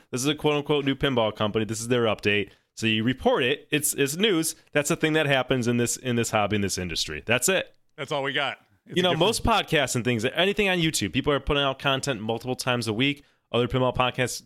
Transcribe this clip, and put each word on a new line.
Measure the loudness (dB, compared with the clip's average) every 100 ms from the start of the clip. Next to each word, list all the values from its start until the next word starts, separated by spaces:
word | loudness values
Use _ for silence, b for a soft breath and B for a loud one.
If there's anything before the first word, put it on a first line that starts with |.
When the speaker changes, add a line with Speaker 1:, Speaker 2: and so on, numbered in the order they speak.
| _
Speaker 1:
this | -4
is | -2
a |
quote | 0 0
unquote | 0 0 0
new | 0
pinball | 0 0 2 0
company. | 0 0 0
This | -2 -4
is | 0
their | 2
update. | 2 2 2 0 -2 b b -4
So | 0
you | 2
report | 0 0 0 2
it. | 0 -2 -2
It's, | -2 -2
it's | -2 -2 0
news. | 2 2 0 -6 b
That's | -2 0
a | 0
thing | 2
that | 2 2
happens | 2 2 0 2
in | 2
this, | 0 -2
in | -2
this | 0 0
hobby, | 0 2
in | 0
this | 0 -2
industry. | -4 -6 -6 -6 -2
That's | 0 2
it. | 0 -2 _ _ -14
Speaker 2:
That's | -6
all | -4
we | -2
got. | -2 -4 -6 _ _ -6
It's | -2
Speaker 1:
You |
Speaker 2:
a |
Speaker 1:
know, | 0
Speaker 2:
different | 2
Speaker 1:
most | 2 2
podcasts | 0 0 2 0 0 0
and |
things, | 0 0
anything | -2 0 0 2 0
on | 2
YouTube, | 0 0 -2
people | -2 0
are | -2
putting | 0 0
out | 0 0
content | -2 0 -2 -4
multiple | -4 -4 -4 -4
times | -2 -2 -2
a |
week. | 0 0 -2 b b b
Other | -2 0
pinball | 0 0
podcasts | 0 -2 0 -4 -4